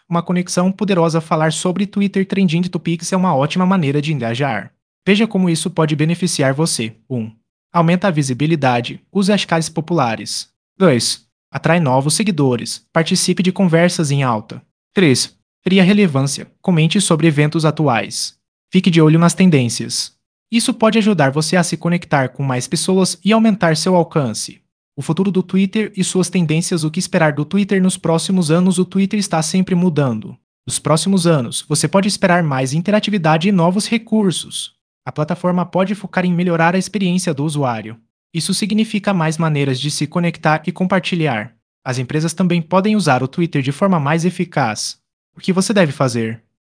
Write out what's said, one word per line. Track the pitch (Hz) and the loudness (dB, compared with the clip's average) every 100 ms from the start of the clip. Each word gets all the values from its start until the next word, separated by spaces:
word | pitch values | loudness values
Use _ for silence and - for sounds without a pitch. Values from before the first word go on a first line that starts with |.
| - | -6
Uma | 170 | -4
conexão | 170 180 180 - 185 | -2 -2 -2 -2 0
poderosa. | 190 202 180 165 160 | 0 0 2 2 0
Falar | 156 160 160 | -2 0 0
sobre | 156 180 175 202 | 0 -2 -2 -2
Twitter | 202 202 196 190 | -2 -2 0 -2
Trending | 190 185 170 | 0 2 0
Topics | 180 170 - 170 - | -2 -4 -4 -4 -2
é | 190 | -2
uma | 185 | 0
ótima | 135 147 185 | 2 0 0
maneira | 185 190 139 147 | 0 2 0 0
de | 147 | -2
engajar. | 147 117 117 139 104 - _ _ _ - | -4 -4 -2 -4 -4 -8 _ _ _ 0
Veja | 208 220 | 2 2
como | 190 180 | 0 0
isso | 160 185 | 0 -2
pode | 165 156 147 | 0 0 0
beneficiar | 156 175 180 - 135 | 0 0 -2 0 0
você. | 135 160 - 110 - - | 0 -2 -2 -6 -10 -8
Um, | 123 110 - _ _ _ | -6 -8 -12 _ _ _
aumenta | 175 165 180 202 | 0 2 2 0
a | |
visibilidade. | 151 135 123 156 165 131 120 120 - _ | 0 -2 0 -2 0 0 0 -4 -12 _
Use | 190 196 | -2 2
hashtags | 202 - 165 160 | 0 0 -2 -2
populares. | 170 156 170 120 110 98 - - _ _ - | -6 -4 -2 -2 -4 -8 -12 -12 _ _ 0
Dois, | 185 120 - - _ _ _ | 2 2 0 -6 _ _ _
atrai | 139 - 175 | -4 0 2
novos | 147 131 143 | 2 2 0
seguidores. | - 214 156 135 120 - - _ | 0 -2 0 0 0 -6 -14 _
Participe | 165 156 185 - 180 | -2 0 0 0 0
de | 180 | 0
conversas | 180 185 165 175 175 147 | 2 2 4 2 2 0
em | 143 | 0
alta. | 131 110 - 120 _ _ _ | 0 -2 -6 -16 _ _ _
Três, | 208 165 123 - _ _ _ | 2 4 2 -2 _ _ _
cria | 185 190 | 0 4
relevância. | 180 208 190 135 139 - - _ | 4 4 2 2 -2 -4 -14 _
Comente | - 165 160 208 | 0 2 2 2
sobre | - 160 165 | 0 2 2
eventos | 147 151 165 | 2 0 2
atuais. | 156 156 147 113 104 - - _ _ _ _ | 0 0 0 0 -2 -8 -10 _ _ _ _
Fique | 185 190 | 0 4
de | 165 | 4
olho | 156 160 | 6 6
nas | 170 | 4
tendências. | - 185 143 120 117 117 - - _ _ _ - | 4 4 4 2 -4 -6 -8 -8 _ _ _ -4
Isso | 226 247 | -2 0
pode | - 220 226 | 0 2 2
ajudar | 214 180 135 | 2 2 2
você | 147 151 185 | 0 0 0
a | |
se | 175 - | 0 -2
conectar | 170 175 - 143 127 | -2 -2 0 0 0
com | - | -2
mais | 139 123 - | -4 -4 -4
pessoas | 165 - 190 180 - | -4 0 2 0 -2
e | 196 | 0
aumentar | 220 226 190 170 156 | 2 4 2 2 0
seu | 185 | 2
alcance. | 180 160 160 123 104 - - _ _ _ - | 2 2 0 -2 -4 -10 -16 _ _ _ -10
O | |
futuro | 135 160 196 | -4 -2 0
do | 185 | -2
Twitter | 180 190 196 220 208 196 | 0 0 0 0 -4 -4
e | |
suas | 180 185 170 | -2 0 0
tendências. | 190 156 156 180 175 | 0 0 0 0 -2
O | 156 | -2
que | 165 | -4
esperar | - 180 156 | -2 0 2
do | 139 | 0
Twitter | 151 196 196 196 | -2 -2 0 2
nos | 185 - | 2 0
próximos | 165 165 160 185 151 | 0 0 0 0 2
anos? | 170 180 175 | 2 2 2
O | |
Twitter | 180 190 196 214 | 0 0 0 -2
está | 190 160 | -2 -2
sempre | 156 190 185 | 0 0 0
mudando. | 175 180 147 131 110 - - _ _ - | 2 2 2 0 -2 -8 -16 _ _ -10
Nos | - | -4
próximos | 147 156 196 196 170 | 0 0 2 2 2
anos, | 151 117 - - | 2 0 -6 -4
você | 147 147 | -2 0
pode | 196 202 | 0 0
esperar | 190 190 175 | 0 0 2
mais | 156 135 131 | 0 -2 -2
interatividade | 156 180 208 208 202 160 160 190 | -2 0 0 0 0 2 2 2
e | |
novos | 190 170 196 - | 2 2 0 -2
recursos. | 226 233 220 190 147 - - - _ _ _ 135 | -4 0 0 0 -2 -8 -12 -14 _ _ _ -10
A | |
plataforma | - 151 170 180 180 | -6 -4 -2 -2 -2
pode | 175 180 190 | 0 -2 -2
focar | 202 185 185 180 | -4 -6 -2 0
em | |
melhorar | 170 180 165 165 | 0 0 2 2
a | 185 | 2
experiência | - 214 185 180 180 | -2 -2 0 0 -2
do | 135 | -2
usuário. | 156 147 131 113 107 113 _ _ _ | -2 -2 -2 -4 -10 -16 _ _ _
Isso | 170 175 | -6 -4
significa | 185 196 214 220 208 202 | -4 -2 0 0 -2 -2
mais | 190 160 160 | 0 0 0
maneiras | 160 147 135 127 | 0 0 0 -2
de | 147 | -4
se | - 147 | -4 -4
conectar | 180 175 - 160 156 185 | -2 -2 -2 0 0 -2
e | |
compartilhar. | 180 185 190 - 175 151 110 113 _ _ _ | -4 0 0 -2 -2 -2 -2 -6 _ _ _
As | 135 123 | -8 -6
empresas | 123 151 160 | -4 -2 -2
também | - 185 175 | -2 0 0
podem | 160 185 208 | 0 0 2
usar | 214 160 127 | 2 2 0
o | 131 | 0
Twitter | - 170 147 | -2 -2 -2
de | 131 | -2
forma | 139 202 175 | 0 0 0
mais | 139 165 | 0 0
eficaz. | 180 180 175 - 120 107 - - _ _ _ | -2 -4 -4 -2 -2 -4 -10 -12 _ _ _
O | - | -10
que | - | -4
você | 180 190 | -2 0
deve | 208 160 | 2 0
fazer? | - 131 117 113 113 _ _ _ | 0 -2 -2 -4 -8 _ _ _